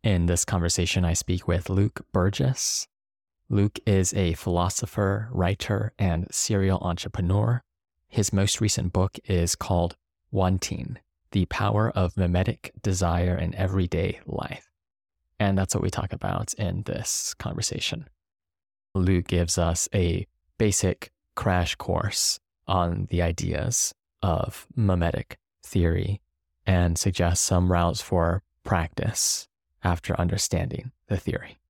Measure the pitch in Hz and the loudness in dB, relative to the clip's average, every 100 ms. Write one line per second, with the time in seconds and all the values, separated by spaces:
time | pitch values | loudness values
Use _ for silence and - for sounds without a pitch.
0 | 110 90 85 87 - 92 85 - 87 - | 2 2 2 2 0 0 0 0 0 2
1 | 85 92 - 90 - 85 - 95 107 - | 2 0 -2 -4 0 -2 0 0 0 -2
2 | - 95 90 98 131 131 - - - _ | -4 0 0 2 -2 0 -2 -4 -8 _
3 | _ _ _ _ _ 107 101 - - 95 | _ _ _ _ _ 2 2 0 2 2
4 | 90 101 87 85 - 87 87 - 110 - | 2 0 0 0 0 0 0 -2 -6 -2
5 | 98 101 110 90 90 98 - 104 107 - | 0 -2 -4 -2 0 0 -2 -2 -2 0
6 | 95 82 92 - - 104 95 92 92 87 | 0 0 -2 -4 0 2 2 2 0 -4
7 | - - 87 101 113 123 _ _ _ _ | -4 -2 2 2 2 0 _ _ _ _
8 | _ - 101 98 98 - 107 - 90 92 | _ -2 2 2 2 2 0 0 -2 0
9 | 95 - - 90 85 - - 87 87 - | 0 -2 -2 0 0 -2 0 0 0 -4
10 | _ _ _ 98 92 92 - - - 127 | _ _ _ 0 2 2 -2 -8 -8 -12
11 | _ _ _ 101 85 - 104 104 113 - | _ _ _ 0 0 0 0 2 0 0
12 | 92 - 87 90 92 - - - 104 92 | 0 2 2 2 0 -4 -12 -6 -2 0
13 | 87 87 90 90 85 - 92 95 87 85 | 2 2 2 0 -2 -2 0 0 0 0
14 | 95 - - - - - _ _ _ _ | -2 -4 -8 -8 -8 -10 _ _ _ _
15 | _ _ _ _ 101 98 95 - 95 - | _ _ _ _ 2 2 0 0 -2 -2
16 | 95 - - - - - 90 90 - - | -6 -6 -4 -4 -6 -4 -4 -4 -6 -6
17 | - - - - - - - - - - | -4 -6 -6 -8 -8 -6 -6 -4 -6 -6
18 | - _ _ _ _ _ _ _ _ 95 | -12 _ _ _ _ _ _ _ _ 0
19 | 90 90 - 90 85 - 85 87 - 101 | 4 2 2 0 2 2 2 0 -2 0
20 | 87 87 101 _ _ _ 107 98 95 - | 0 0 -6 _ _ _ 2 2 0 -2
21 | - _ _ - 104 90 85 - - 85 | -10 _ _ -4 0 2 0 -4 -4 -2
22 | 104 - - - _ _ - 92 87 90 | -2 -2 -2 -4 _ _ -2 0 0 -2
23 | 92 87 85 85 87 76 - 120 - - | -2 0 0 -2 -4 -2 -2 -2 -4 -8
24 | _ _ 98 80 - - - - 104 90 | _ _ 0 0 -2 -6 -8 0 2 4
25 | 85 - - - _ _ - 95 85 85 | 2 -2 -8 -16 _ _ -4 2 2 2
26 | 95 101 _ _ _ _ - 90 87 82 | -2 -6 _ _ _ _ 2 4 4 2
27 | 98 - 87 87 - 90 90 87 87 - | 0 2 2 2 2 4 4 4 2 0
28 | - 92 82 90 _ _ - 90 80 - | -2 2 2 0 _ _ -2 -2 0 -4
29 | - - - - - _ _ _ 95 87 | -4 -2 -2 -4 -8 _ _ _ -2 0
30 | - - 87 - - - - - - _ | -2 -2 0 0 -2 -2 -2 -6 -10 _
31 | _ 98 - - - - _ | _ -4 -2 -6 -8 -20 _